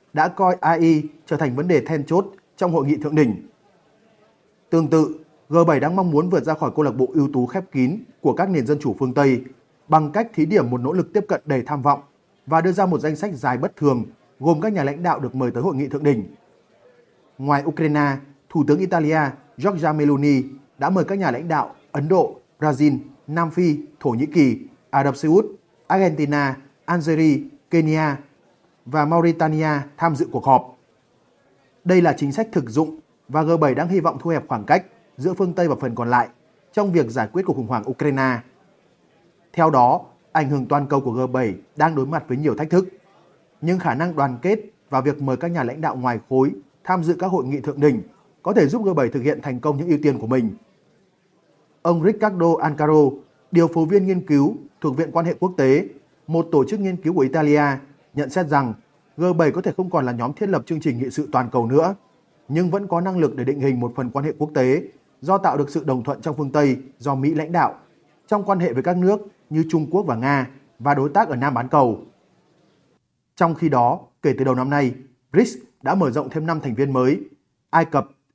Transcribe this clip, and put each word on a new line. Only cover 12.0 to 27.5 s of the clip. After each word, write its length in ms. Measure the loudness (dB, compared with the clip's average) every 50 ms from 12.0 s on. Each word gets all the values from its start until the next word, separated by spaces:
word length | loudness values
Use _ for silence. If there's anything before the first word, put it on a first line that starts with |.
| -2 _ _ _ _ _ _ _ _
và 140 | -2 0 2
đưa 120 | 2 2
ra 140 | 0 0 0
một 140 | 0 0 -2
danh 160 | -2 -4 -4
sách 180 | -4 -6 -8 -8
dài 240 | -4 -4 -4 -2 -2
bất 180 | -4 -6 -4
thường 280 | 0 0 2 2 2 -2 -6 -12 _ _ _ _ -2
gồm 200 | 0 0 0 2
các 120 | 0 -2
nhà 120 | -2 -2 -2
lãnh 180 | -4 -4 -4
đạo 180 | -2 -2 -2 -2
được 140 | -4 -6 -4
mời 160 | -4 -4 -4
tới 120 | -2 -2
hội 120 | -4 -2 -2
nghị 140 | -4 -4 -4
thượng 160 | -4 -2 0
đỉnh. 300 | 0 0 0 -2 -8 -14 -20 _ _ _ _ _ _ _ _ _ _ _ _ _ _ _ _ _ _ _ -6
Ngoài 240 | -2 0 0 0 0
Ukraine, 520 | -2 -2 0 0 0 2 2 2 0 -2 -4 -8 -14 _ _ _ _
Thủ 140 | -2 0 2
tướng 120 | 2 2 2
Italia 420 | 2 0 0 0 0 2 2 0 0 -2 -4 -8 -16 _ _
Giorgia 360 | -4 -2 -2 -2 0 0 0
Meloni 500 | 0 2 2 2 2 2 2 2 2 2 0 -4 -10 -18 -20 _ _ -4
đã 120 | -2 0
mời 140 | 0 0 0
các 140 | 0 -2 -2
nhà 120 | -2 -2
lãnh 180 | -2 -4 -4 -2
đạo 260 | -2 -2 -2 -4 -8 -18 _ _
Ấn 160 | -6 -4 -2 2
Độ, 320 | 2 2 2 2 -2 -10 _ _ _ _
Brazil, 400 | -2 -2 2 2 2 2 2 0 -4 -10 -18 _ _
Nam 240 | -8 -4 -4 -4 -2
Phi, 260 | 0 0 2 2 0 -2 -4 -12 -14 -6
Thổ 100 | -4 -2
Nhĩ 160 | -2 -2 -2
Kỳ, 320 | 0 2 4 4 4 2 0 -6 -14 -20 _ _ _
Ả 140 | -2 0 0
Rập 120 | 0 -2
Xê 120 | -2 0 2
Út, 180 | 4 4 2 0 -4 -16 _ _ _ _ _
Argentina, 680 | 0 2 2 2 2 0 0 -2 0 0 0 0 -2 -4 -6 -12 -20 _ _ _
Algeria, 540 | -4 -4 -2 0 0 2 4 4 4 2 2 -2 -8